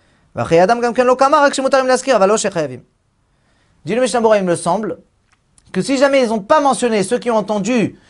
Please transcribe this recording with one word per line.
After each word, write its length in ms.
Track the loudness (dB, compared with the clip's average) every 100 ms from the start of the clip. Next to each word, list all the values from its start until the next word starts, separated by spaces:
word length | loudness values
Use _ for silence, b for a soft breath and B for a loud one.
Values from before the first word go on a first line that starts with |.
| _ _ _ -8
V'achei 240 | 0 2
adam 220 | 4 2
gam 120 | 0
ken 140 | 0 2
lo 80 | 2
kama, 240 | 2 4
rak 140 | 2
shemutarim 340 | 0 0 0 2
laskir, 280 | 0 0 2
aval 120 | 2
lo 80 | 2
shechayavim. 460 | -2 -4 -6 -8 -18 _ _ _ _ _ _ _ _ _ -6
Dit 100 | -2
le 60 |
Mishnah 180 | 0 0
Berurah, 200 | 2 2
il 40 |
me 140 | 0 -2
semble, 420 | -2 -4 -6 -10 _ _ _ _ _ _ _
que 100 | -6
si 160 | -2 0
jamais 260 | 2 2
ils 60 | 0
n'ont 100 | -2
pas 200 | 0 2
mentionné, 440 | 2 0 -2 -2
ceux 160 | -2 -4
qui 100 | -2
ont 60 | -4
entendu 640 | -2 -4 -2 -2 -2 b